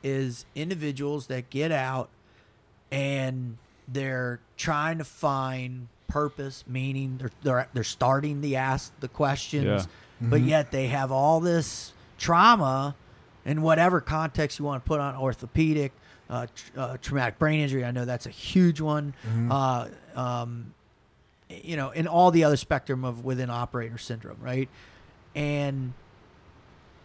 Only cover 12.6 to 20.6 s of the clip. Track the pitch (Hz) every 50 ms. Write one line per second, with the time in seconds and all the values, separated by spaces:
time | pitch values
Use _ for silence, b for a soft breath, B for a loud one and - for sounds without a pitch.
12.6 | 151 131 131 135 135 143 143 - b b b b b b b - - - 147 156
13.6 | 156 160 160 160 170 185 180 165 - - 151 156 160 151 - 165 151 143 - -
14.6 | 143 143 139 131 - - 156 147 143 139 135 131 135 131 113 - 123 120 - -
15.6 | 160 156 156 151 139 131 - B B B B B B - 123 120 120 113 - -
16.6 | - - - 131 131 120 131 127 - - 139 139 123 117 - - 151 151 156 151
17.6 | 147 139 135 135 123 120 123 123 123 123 123 120 - - - - - - - 190
18.6 | 180 175 156 151 156 151 151 151 147 143 135 B B 113 113 117 117 120 135 139
19.6 | 135 131 127 120 117 104 - - - - - - 127 123 123 120 120 120 120 117